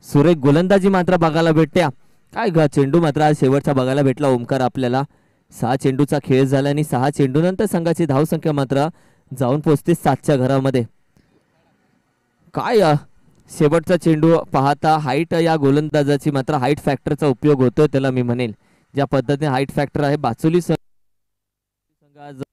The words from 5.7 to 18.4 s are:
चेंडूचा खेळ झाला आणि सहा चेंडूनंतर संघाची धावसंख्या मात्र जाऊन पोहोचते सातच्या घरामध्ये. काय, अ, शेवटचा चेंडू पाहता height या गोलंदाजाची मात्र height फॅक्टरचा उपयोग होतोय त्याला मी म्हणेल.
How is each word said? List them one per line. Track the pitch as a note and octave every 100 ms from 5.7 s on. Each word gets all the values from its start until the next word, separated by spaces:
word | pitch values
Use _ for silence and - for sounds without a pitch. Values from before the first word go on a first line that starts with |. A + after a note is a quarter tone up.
| C3+
चेंडूचा | C#3 C3 C#3+ D3
खेळ | - C3
झाला | C3+ C3+ C#3
आणि | C#3+
सहा | D3 C3 C3+
चेंडूनंतर | D3 C#3 C3 F3 F#3
संघाची | G#3+ F#3 E3 E3 E3
धावसंख्या | C3+ D#3 E3 D#3+
मात्र | D3 C3 C3+ D3+ - _ _ _ A#2+
जाऊन | B2 C#3+
पोहोचते | D#3+ D3 -
सातच्या | E3+ - C3+ - C#3+
घरामध्ये. | B2+ C3+ C3+ B2+ A2+ _ _ _ _ _ _ _ _ _ _ _ _ _ _ _ _
काय, | - F#3 A#3
अ, | F3 D3 - _ _ _ _
शेवटचा | - D3+ E3 D#3 F3
चेंडू | - D#3 D#3+ E3 -
पाहता | D3 C#3 D3 D#3+ D#3
height | D3 C3+ E3
या | E3+ E3 D#3+
गोलंदाजाची | C#3 C#3 D3+ D3+ C#3+ C#3+ D3+
मात्र | C#3 B2+
height | D3+ B2+ D3
फॅक्टरचा | - C#3 - D3 D3+
उपयोग | B2 D3+ C#3+
होतोय | B2+ - D3+
त्याला | C#3 C3+
मी | B2+
म्हणेल. | A#2+ A#2+